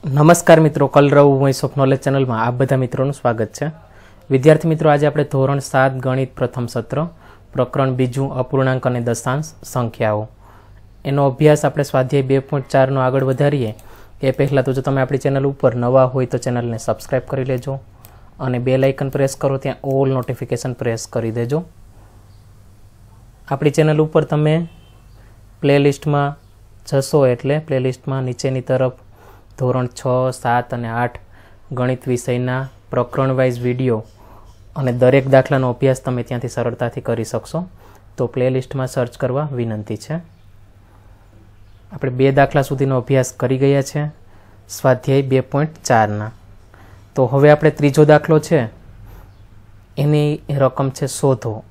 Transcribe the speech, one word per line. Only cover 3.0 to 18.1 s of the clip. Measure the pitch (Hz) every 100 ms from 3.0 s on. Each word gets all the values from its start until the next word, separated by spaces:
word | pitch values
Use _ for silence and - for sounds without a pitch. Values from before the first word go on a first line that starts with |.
| 131
સ્વાગત | 139 123 113 107
છે. | - 147 156 - - - - -
વિદ્યાર્થી | 135 139 156 165
મિત્રો, | 156 156
આજે | 147 147
આપણે | 147
ધોરણ | 143 139 135 139
સાત | 135 135 131
ગણિત | 131 131 131 131
પ્રથમ | - 123 - 120
સત્ર, | 123 113 135 170 - - - -
પ્રકરણ | 131 123 143 131 127
બીજું, | 127 123 139
અપૂર્ણાંક | 135 123 135 131 131 127
અને | 123
દશાંશ | 120 117 - 135 156 -
સંખ્યાઓ, | - 127 117 - 113 107 107 - - - - - - -
એનો | - 139 139
અભ્યાસ | 123 151 151
આપણે | 143 143
સ્વાધ્યાય | 139 139 127 143 131
બે | 135
પોઇન્ટ | 131 147 127
ચારનો | 139 131 139
આગળ | 131 135 135
વધારીએ | 135 143 147 113 107 - - - -
એ | 135
પહેલાં | 131 139 139
તો | 131
જો | 131
તમે | 135 135
આપણી | 131 139
ચેનલ | 143 135 139
ઉપર | 139 131
નવા | 120 120 131 127
હોય | 131 127
તો | 127
ચેનલને | 131 123 120 117
સબસ્ક્રાઇબ | - 110 - 131 -
કરી | - 131
લેજો | 127 131 135 - - -